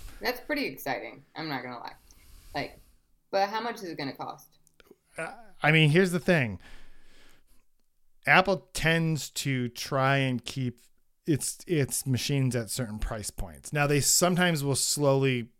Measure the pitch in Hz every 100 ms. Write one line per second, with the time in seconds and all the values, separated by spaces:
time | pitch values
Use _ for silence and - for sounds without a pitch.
0 | - - 214 247 - 294 202 135 139 110
1 | 113 123 _ 143 160 131 123 120 - -
2 | - - - - - 147 - - _ _
3 | _ _ _ 196 202 220 233 226 185 156
4 | 135 - 135 - - _ _ _ _ -
5 | _ - 165 220 - - 147 160 156 165
6 | 190 175 - 170 117 92 - - - -
7 | - - - - _ - _ _ _ _
8 | _ _ - 156 185 185 - - 160 165
9 | 160 151 - - 139 131 123 - - 139
10 | 135 139 131 123 - 135 123 - _ _
11 | _ _ - 143 - - - 160 127 -
12 | 135 123 - 139 131 123 110 - 113 107
13 | - 113 98 - 95 73 - 147 143 143
14 | - - 180 175 180 156 139 127 - 143
15 | 143 135 135 123 113 _